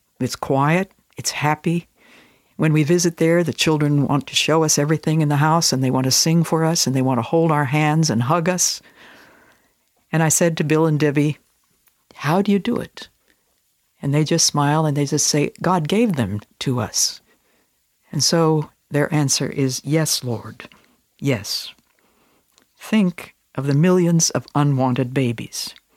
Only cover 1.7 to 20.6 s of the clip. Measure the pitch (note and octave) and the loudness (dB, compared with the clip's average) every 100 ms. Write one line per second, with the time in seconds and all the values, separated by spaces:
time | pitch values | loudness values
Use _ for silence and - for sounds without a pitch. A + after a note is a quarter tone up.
1.7 | E3+ - _ _ - _ _ _ - D#3 | -4 -6 _ _ -20 _ _ _ -4 0
2.7 | D#3 D3 F3+ E3+ E3 E3 E3+ E3 - - | 2 2 2 0 0 2 2 0 -2 0
3.7 | D3+ D3 D3 C#3 C#3+ - - - D#3+ D#3 | 0 2 2 2 0 -2 -4 0 2 2
4.7 | - D3 D#3 - D#3 D3+ C#3+ D3+ E3 E3 | 0 0 -2 0 0 0 2 2 2 0
5.7 | C3 C3 C3 C3 - E3 E3 D#3+ D#3+ D#3+ | 0 0 0 0 0 2 2 2 0 0
6.7 | E3+ - C3 C3 B2 A2+ E3 E3 D3 C#3+ | 0 -2 0 0 0 0 0 2 2 0
7.7 | D3+ D3+ D#3 D#3 A2+ A#2+ E3+ E3 F3+ - | 0 2 2 0 0 0 0 0 -2 -2
8.7 | - - _ - - - _ _ _ _ | -4 -12 _ -20 -20 -20 _ _ _ _
9.7 | _ _ _ _ D#3+ D#3+ - F3 D#3+ D3+ | _ _ _ _ 0 2 2 0 0 0
10.7 | D#3 D#3+ D3+ D3+ C#3 D3 C#3+ _ _ _ | 2 2 2 2 2 0 -2 _ _ _
11.7 | _ _ _ _ - C#3+ F3 G3+ G3+ A#3 | _ _ _ _ -10 -2 0 2 0 0
12.7 | A#3+ - - - _ _ _ _ _ _ | -6 -8 -14 -20 _ _ _ _ _ _
13.7 | _ _ _ C#3+ D3 D3+ E3 - D3 C#3+ | _ _ _ -2 0 0 0 0 0 2
14.7 | D#3 D#3 D3 C#3+ D3+ - D3+ D3 - - | 2 0 0 0 0 0 0 -2 -2 -2
15.7 | F3+ D3+ G3 A#3+ D3+ G#2 G#2+ - _ - | 0 0 0 0 0 -2 -4 -10 _ -4
16.7 | B2 A2 - - - _ _ _ _ _ | -2 -4 -4 -4 -4 _ _ _ _ _
17.7 | _ _ _ _ D#3+ - E3+ D#3+ D#3 D3+ | _ _ _ _ -4 0 2 2 2 -2
18.7 | _ _ D3 D3 D3+ C#3 - C#3 - C3+ | _ _ -2 0 0 0 -2 -4 -2 -4
19.7 | B2+ C#3 D#3+ D3+ - B2 A2 G#2+ - | -4 -2 -2 0 -2 -4 -8 -10 -18